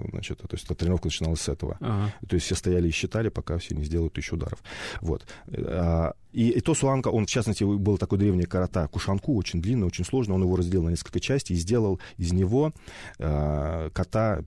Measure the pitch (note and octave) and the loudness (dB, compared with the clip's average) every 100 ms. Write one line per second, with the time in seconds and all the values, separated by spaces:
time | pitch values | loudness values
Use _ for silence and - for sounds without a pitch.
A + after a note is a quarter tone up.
0 | - E2+ - - - F2+ - D#2+ E2+ F2+ | -6 -8 -8 -10 -8 -8 -6 -2 2 2
1 | E2 - D#2+ E2 - D2 - - A#2 G2+ | 0 -2 -2 -2 -2 -4 -6 -4 -2 0
2 | G#2 - - F2+ - F2+ F2+ F2+ E2+ D#2 | -2 -4 -2 0 0 -2 2 2 2 0
3 | - G#2+ A2 - - E2+ - D2+ D2 E2 | -2 0 -2 -2 -4 -4 -4 -4 -2 0
4 | D#2+ - - E2 - - - - - - | 0 -2 -6 -4 -6 -8 -12 -12 -10 -6
5 | E2 - - - - - - F2+ E2+ E2 | -4 -4 -6 -18 -10 -6 -4 0 2 2
6 | E2 - - - A#2 A#2+ E3 D3+ C3+ C3 | 0 -4 -6 0 2 2 2 2 2 2
7 | A2 A2+ G2+ B2+ A2+ G2+ G2+ G2+ G2+ F#2+ | 2 0 2 0 0 0 0 2 2 2
8 | G#2 G2 G#2 F2+ F2 F#2 F2+ F#2 D2+ F2 | 2 4 4 4 2 0 0 0 -2 -2
9 | - G2 - A2+ - F2 F2+ B2+ F2+ - | -2 0 2 0 0 -2 0 2 2 0
10 | F2+ C3 G#2+ F#2+ F#2 F#2 F2 F#2 E2 E2 | -2 0 2 2 4 2 2 2 2 0
11 | - G2 - C#3 - F2 E2+ A#2+ G#2 F#2 | -2 -4 0 -2 0 -2 2 2 2 0
12 | - - E2+ F2+ F#2+ B2+ D#3 - - - | -6 -4 0 2 4 4 2 -2 -14 -16
13 | - - D#2 D2 D2+ D2+ D2+ E2 D#2 - | -16 -4 0 2 2 0 0 -2 -4 -2
14 | F2+ A2 A2 E2 | -2 2 2 0